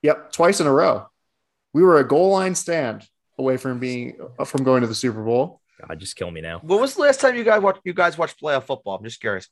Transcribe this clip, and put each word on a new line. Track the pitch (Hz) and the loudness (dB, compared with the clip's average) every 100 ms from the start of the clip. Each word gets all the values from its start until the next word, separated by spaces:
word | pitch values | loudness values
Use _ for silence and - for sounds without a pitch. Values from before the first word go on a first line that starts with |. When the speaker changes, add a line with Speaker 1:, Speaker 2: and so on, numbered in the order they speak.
Speaker 1:
Yep, | 147 - - | 2 0 -4
twice | - 175 202 | 2 2 4
in | 156 | 2
a | |
row. | 135 180 107 - _ _ _ _ _ _ | 4 4 0 -6 _ _ _ _ _ _
We | 147 | 4
were | 185 160 | 6 6
a | 131 | 4
goal | 139 185 | 2 4
line | 190 190 180 | 2 0 -4
stand | - 165 127 107 _ _ _ - | -4 -4 -4 -8 _ _ _ -6
away | 131 131 | -2 -2
from | 135 123 | -4 -6
being, | 127 123 123 - - - | -6 -6 -10 -14 -20 -10
uh, | |
from | 143 139 | -6 -2
going | 131 131 | 2 2
to | 120 | 2
the | |
Super | 110 127 110 | -2 -4 -4
Bowl. | 110 120 151 - _ _ - | -2 0 0 -6 _ _ -18
Speaker 2:
God, | 80 | -16
just | 95 - | -14 -12
kill | 87 | -12
me | 82 | -10
now. | 82 85 | -12 -12
Speaker 3:
When | 156 202 | -2 0
was | 269 | 0
the | 269 | 0
last | 285 269 | 2 4
time | 269 247 | 2 2
you | |
guys | 220 214 | 2 2
watched, | 196 190 | 2 -2
you | 185 | -8
guys | 175 175 165 | -2 -2 0
watched | 160 - | -8 -6
playoff | 151 139 | -4 -4
football? | - 135 - 95 | -4 -10 -8 -12
I'm | |
just | 107 - | -12 -10
curious. | 113 98 - | -6 -6 -10